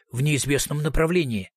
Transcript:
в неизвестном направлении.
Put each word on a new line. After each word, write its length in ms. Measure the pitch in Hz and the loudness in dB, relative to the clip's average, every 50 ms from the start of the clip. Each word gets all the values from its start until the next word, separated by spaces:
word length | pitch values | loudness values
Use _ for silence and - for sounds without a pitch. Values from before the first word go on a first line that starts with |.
| _ _ | _ _
в 120 | - 120 | -4 -2
неизвестном 600 | 139 151 151 131 - 131 143 131 - - 151 151 | 0 2 0 0 0 0 0 0 0 -2 -4 -4
направлении. 680 | 151 160 - - 160 160 180 180 160 123 113 98 92 - _ | -2 0 2 2 2 2 2 2 0 0 -2 -4 -6 -8 _